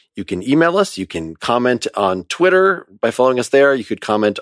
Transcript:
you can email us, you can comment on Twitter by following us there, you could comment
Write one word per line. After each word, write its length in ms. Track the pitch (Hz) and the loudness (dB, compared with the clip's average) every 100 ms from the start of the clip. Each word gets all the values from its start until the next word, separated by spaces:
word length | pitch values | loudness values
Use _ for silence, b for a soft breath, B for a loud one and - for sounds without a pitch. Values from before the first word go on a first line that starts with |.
| b | b
you 100 | - | -14
can 220 | 92 92 110 | -8 -6 0
email 300 | 151 165 190 | 2 2 2
us, 220 | 196 - | -2 -4
you 80 | 92 | -8
can 280 | 85 80 80 | -8 -10 -10
comment 500 | - 120 123 123 - - | -2 0 0 -2 -4 -2
on 280 | 101 92 | -2 -2
Twitter 600 | - - 180 185 190 180 - 104 | -6 0 2 4 2 -2 -10 -4
by 100 | 113 | -4
following 300 | - 127 127 | 2 2 2
us 80 | 120 | 2
there, 260 | 135 139 | 4 4
you 100 | 135 | 2
could 160 | 107 104 | -4 -8
comment 380 | - 107 104 101 | -2 0 0 -2